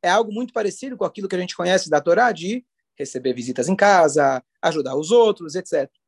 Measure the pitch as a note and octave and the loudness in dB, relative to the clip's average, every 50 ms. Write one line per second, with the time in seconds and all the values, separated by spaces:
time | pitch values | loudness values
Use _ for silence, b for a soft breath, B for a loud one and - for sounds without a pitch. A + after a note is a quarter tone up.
0 | - F3 F#3 G#3+ A#3 G#3+ G3+ A3 B3+ - _ A3+ G#3+ G3+ F#3+ - - C4+ B3+ - | 2 2 2 2 0 -2 -4 -8 -8 -6 _ -4 -4 -4 -6 -8 -12 -12 -6 -4
1 | - - - - G3 F#3+ F#3+ F3+ F3+ F3+ - - F3 F3+ F#3 F#3 - D#3+ D3+ - | -6 -6 -4 -8 -8 -6 -4 -4 -6 -6 -8 -6 -2 0 0 0 2 2 0 0
2 | C#3+ E3+ F3 G3 B3 B3 G#3 D#3+ E3 F#3 A3+ B3+ _ _ _ _ _ _ _ _ | 2 2 2 4 4 2 0 -4 -6 -8 -8 -8 _ _ _ _ _ _ _ _
3 | C#3+ - - B2+ B2 C3+ B2 B2 A#2 B2 B2 B2+ A#2+ D3+ F#3+ F#3+ G3+ G3+ G3+ F#3 | -12 -10 -10 -6 -4 -4 -4 -4 -6 -8 -4 -4 -2 -2 0 2 4 4 6 6
4 | E3 D3+ C#3 D3+ C#3 C3+ C3 B2+ _ _ _ _ - E3 D#3+ D#3 C3+ B2+ C3 C#3+ | 4 4 4 2 2 2 0 -2 _ _ _ _ -4 -2 -2 -2 -4 -4 -4 -6
5 | D#3 D#3+ A3+ A#3+ A#3 G#3+ G3+ - E3+ D#3 C#3 F#3 F3+ - - D3+ C3+ C#3 _ _ | -2 2 4 4 6 4 2 -2 -8 -10 -10 -10 -8 -4 -4 -4 -4 -4 _ _
6 | _ | _